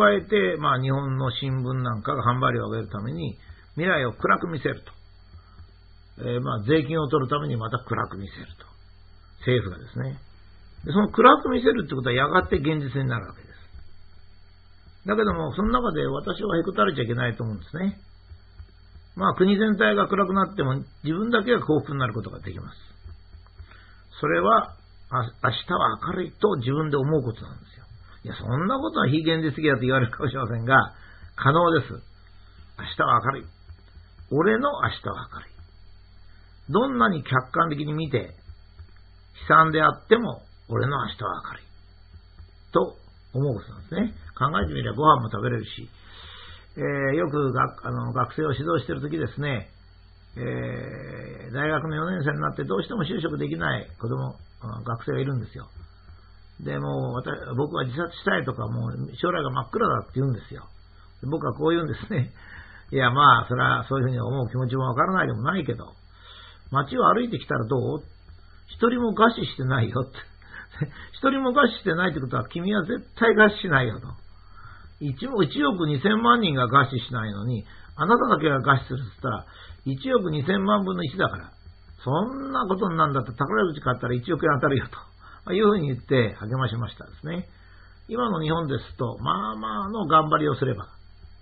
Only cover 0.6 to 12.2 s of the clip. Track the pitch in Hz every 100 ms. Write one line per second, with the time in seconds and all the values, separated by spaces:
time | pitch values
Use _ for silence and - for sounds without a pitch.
0.6 | 147 127 131 135 139 131 131 - 139 131
1.6 | 123 131 127 110 131 139 117 123 131 120
2.6 | 107 110 95 101 107 160 147 98 - -
3.6 | - - 180 165 123 - 175 - - 160
4.6 | 139 - - - - - - - - -
5.6 | - - - - - - 123 123 131 117
6.6 | 104 160 139 160 147 151 127 147 147 120
7.6 | 110 123 - 104 101 95 98 - - -
8.6 | - - - - - - - - - 123
9.6 | 95 82 64 120 131 135 - - - -
10.6 | - - - 175 208 - 247 294 269 254
11.6 | 247 233 151 131 120 123